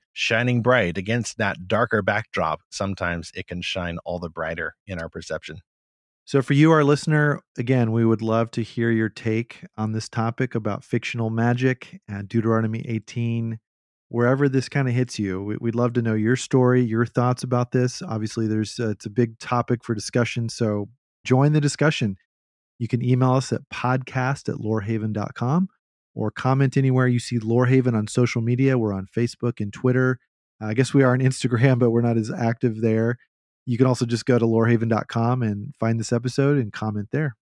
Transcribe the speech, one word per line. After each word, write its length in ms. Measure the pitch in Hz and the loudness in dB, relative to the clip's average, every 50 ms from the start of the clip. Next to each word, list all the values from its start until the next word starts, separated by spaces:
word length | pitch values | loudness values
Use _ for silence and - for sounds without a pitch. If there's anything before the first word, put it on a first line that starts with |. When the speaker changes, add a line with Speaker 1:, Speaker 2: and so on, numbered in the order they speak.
| _ _ _ | _ _ _
Speaker 1:
shining 500 | - - - 113 113 120 123 123 120 104 | -6 -4 -2 0 0 0 2 0 2 4
bright 360 | 123 127 123 101 87 82 98 | 4 4 4 4 2 -2 -2
against 400 | 92 104 113 120 107 - - - | -2 -2 -2 -2 -4 -4 -4 -4
that 300 | 107 98 92 80 90 92 | -2 -2 -4 -4 -4 -2
darker 340 | 110 107 117 - - 107 95 | 0 0 0 2 0 0 0
backdrop, 580 | 104 101 107 113 - - 90 82 80 78 - _ _ | 0 -2 -2 -4 -6 -4 -4 -2 -2 -2 -4 _ _
sometimes 600 | - - 101 98 95 - 90 87 87 85 82 - - | -10 -6 -6 -6 -6 -4 -4 -4 -4 -4 -8 -10 -12
it 120 | 95 90 | -14 -12
can 160 | - 90 87 87 | -10 -10 -10 -8
shine 360 | - - 92 90 87 85 85 - | -8 -6 -6 -6 -6 -6 -8 -8
all 140 | - 87 87 | -8 -8 -8
the 100 | 90 82 | -8 -8
brighter 460 | 80 82 80 80 82 85 80 78 - _ _ | -8 -8 -6 -6 -6 -6 -8 -10 -10 _ _
in 140 | - 95 85 | -12 -10 -10
our 80 | 80 73 | -10 -10
perception. 500 | - 85 - - 80 78 - - 80 - - _ _ _ _ _ _ _ _ _ _ _ _ | -12 -12 -10 -8 -8 -8 -8 -12 -16 -16 -18 _ _ _ _ _ _ _ _ _ _ _ _
Speaker 2:
So 180 | - - 139 127 | -2 0 0 2
for 120 | - 147 | 2 4
you, 160 | 139 151 160 | 6 6 6
our 140 | 160 156 147 | 6 6 6
listener, 560 | 139 147 143 - 160 156 151 147 147 - - - _ _ | 4 4 2 2 0 2 2 2 2 0 -4 -8 _ _
again, 340 | - 120 117 135 127 120 110 | -4 -2 0 2 2 2 2
we 140 | 110 117 113 | 2 2 4
would 180 | 113 113 104 113 | 4 2 2 0
love 280 | 110 110 113 113 110 - | 0 0 0 0 -2 -4
to 100 | 120 110 | -6 -8
hear 280 | - - 120 117 117 | -6 -4 -2 0 0
your 180 | 117 113 110 107 | 0 0 0 -2
take 560 | - - - 113 110 110 120 - - - - - _ | -4 -6 -4 -4 -2 -2 -4 -6 -12 -20 -20 -14 _
on 160 | - 110 110 110 | -6 -6 -4 -4
this 160 | 110 - - | -6 -8 -6
topic 460 | - 117 113 117 117 - 131 123 - | -4 -4 -4 -2 -2 -4 -4 -4 -4
about 300 | 120 107 113 98 - - | -4 -4 -4 -6 -6 -6
fictional 460 | - - 117 - - - 117 113 113 | -4 -4 -4 -4 -4 -6 -4 -4 -2
magic, 680 | 113 113 117 120 123 123 131 131 127 - - - - 185 _ - 101 | -2 0 0 2 2 2 0 0 0 -2 -6 -16 -20 -18 _ -10 -10
uh, 100 | 101 104 | -10 -8
Deuteronomy 600 | 98 - 117 104 113 113 113 113 110 110 110 - | -4 -2 0 0 2 2 2 0 -2 -4 -6 -6
eighteen, 720 | - 113 110 - - - 120 117 117 117 117 113 113 113 110 _ _ _ _ _ _ _ _ _ - | -6 -8 -8 -8 -8 -6 -4 -4 -2 -2 -4 -4 -6 -8 -10 _ _ _ _ _ _ _ _ _ -8
wherever 400 | - 117 120 120 135 135 143 139 | -2 0 2 2 4 4 2 2
this 200 | 131 135 127 - | 2 0 -2 -2
kinda 240 | - 147 135 127 117 | -2 -2 0 0 0
hits 260 | 127 127 123 - - | 0 -2 -2 -2 -4
you. 240 | 104 95 92 95 101 | -4 -4 -4 -4 -4
We, 140 | 104 107 | -6 -6
we'd 180 | - 123 117 113 | -4 -4 -2 0
love 200 | 117 123 120 117 | 0 0 0 0
to 80 | 123 113 | 0 0
know 120 | 113 110 | 0 0
your 220 | 110 107 113 127 | 2 2 2 2
story, 460 | 123 - - - 131 127 123 127 127 123 | 0 0 2 2 4 6 6 6 4 4
your 240 | 113 110 113 120 | 2 2 0 0
thoughts 360 | 117 - 127 120 123 127 - - | 0 0 2 2 2 0 -2 -2
about 280 | 127 123 123 123 - | -2 0 0 0 0
this. 320 | - 127 123 127 - - 190 | 0 0 0 0 -2 -6 -8
Obviously, 440 | 185 113 107 107 107 - 117 113 | -6 -6 -4 -4 -4 -4 -2 -2
there's, 320 | 107 107 110 107 - - - | 0 0 -2 -2 -4 -4 -4
uh, 120 | 117 110 | -4 -4
it's 160 | 104 - - | -4 -6 -8
a 40 | 110 | -4
big 280 | 101 123 120 113 113 - | 0 0 0 0 -2 -6
topic 460 | - - 123 120 117 - 127 117 - | -6 -2 0 0 0 0 -2 -4 -2
for 100 | - 117 | -4 -6
discussion. 540 | 107 - - - 123 117 113 - 120 117 117 | -6 -6 -2 0 0 0 0 -2 -4 -6 -4
So 400 | - - 117 107 104 104 101 - - _ _ _ _ _ - | -4 -2 -2 -2 -2 -2 -4 -8 -12 _ _ _ _ _ -2
join 280 | - 127 131 139 147 151 | 0 2 4 4 4 4
the 80 | 151 | 2
discussion. 560 | 147 143 - - 147 156 156 - 123 104 92 - _ _ _ _ _ _ _ _ _ _ _ - | 2 0 0 0 0 0 2 0 -2 -4 -4 -6 _ _ _ _ _ _ _ _ _ _ _ -10
You 100 | 120 110 | -6 -4
can 140 | - 120 123 | -4 -2 0
email 300 | 123 127 127 131 127 127 | 2 2 4 4 4 4
us 200 | 135 131 - 117 | 2 0 -2 -4
at 100 | - - _ - | -6 -6 _ -8
podcast 760 | - - 123 127 131 127 - - 131 127 131 139 - - - | -4 -2 -2 -2 -2 -4 -6 -4 -4 -2 -2 -4 -4 -6 -8
at 80 | - | -8
lorehaven 560 | - 110 107 110 110 98 107 113 110 110 110 104 | -6 -4 -2 -2 -2 -2 -2 -4 -4 -4 -4 -4
dot 220 | 104 101 - - | -4 -6 -6 -6
com. 340 | - 120 123 147 180 190 - _ _ _ _ _ _ _ _ - | -4 -2 0 0 0 0 -2 _ _ _ _ _ _ _ _ -8
Or 160 | 117 110 107 | -6 -6 -6
comment 460 | - - - 127 135 135 139 131 - | -4 -2 0 2 2 4 2 2 2
anywhere 320 | 139 135 131 127 127 127 127 | 2 2 2 4 4 2 2
you 100 | 123 120 | 2 0
see 200 | - - 120 120 | -2 -4 -4 -4
Lorehaven 560 | 107 110 117 123 127 123 131 131 123 127 117 | 0 2 2 4 4 4 4 4 4 4 2
on 120 | 107 107 | 0 -2
social 360 | - - 127 123 117 - 120 113 | 0 2 2 2 2 2 -2 -2
media. 360 | 117 123 120 135 135 131 123 | 0 0 2 2 2 2 2
We're 140 | 113 104 98 | 0 0 -2
on 140 | 95 95 - - | -4 -6 -6 -4
Facebook 460 | 113 120 117 - - - 120 - - | -2 -2 -2 -4 -4 -4 -4 -4 -4
and 120 | 107 104 - | -6 -8 -6
Twitter. 460 | - - 127 123 127 131 127 127 - _ _ _ _ _ _ _ - 107 | -2 0 2 2 4 2 2 0 -2 _ _ _ _ _ _ _ -10 -8
Uh, 40 | |
I 80 | 107 110 | -2 0
guess 180 | 117 131 - - | 0 0 2 4
we 100 | 139 135 | 4 6
are 100 | 127 123 | 6 4
on 80 | 127 | 4
Instagram, 580 | 131 131 127 - - 120 123 113 123 139 131 120 | 2 0 0 0 -2 -2 2 4 4 4 4 4
but 120 | 127 117 | 4 4
we're 120 | 113 117 120 | 4 4 2
not 140 | 117 117 | 2 2
as 140 | 113 107 113 | 0 0 -2
active 500 | 202 190 120 113 113 - - 120 110 107 | -2 -2 -2 -2 0 0 -2 -2 -2 0
there. 380 | 113 113 110 110 113 117 120 - _ _ _ _ _ _ _ _ _ | 0 0 2 2 2 0 -2 -4 _ _ _ _ _ _ _ _ _
You 140 | 135 120 113 | -4 0 2
can 80 | 127 | 4
also 180 | 131 123 - 123 | 4 2 2 0
just 200 | 117 120 110 - | 0 -2 -2 0
go 120 | - 123 117 | 2 2 2
to 60 | 117 | 4
lorehaven 440 | 113 113 113 113 117 117 110 117 113 | 2 2 2 4 4 2 2 2 0
dot 200 | 113 107 - - | 0 0 -2 -2
com 340 | - 117 117 117 127 127 117 | -2 -2 0 0 0 0 0
and 320 | 110 101 101 107 143 - - | -2 -2 -4 -6 -10 -8 -4
find 200 | 113 113 117 113 | -2 -2 0 -2
this 120 | 110 - 120 | -2 -2 -2
episode 460 | 117 117 127 - - 139 143 147 143 | -2 -2 -2 -2 0 2 2 2 0
and 140 | 120 101 - | 0 -4 -6
comment 360 | - 110 110 104 104 101 - - | -8 -6 -6 -4 -6 -6 -4 -4
there. 240 | 139 156 139 113 _ | -4 -4 -4 -6 _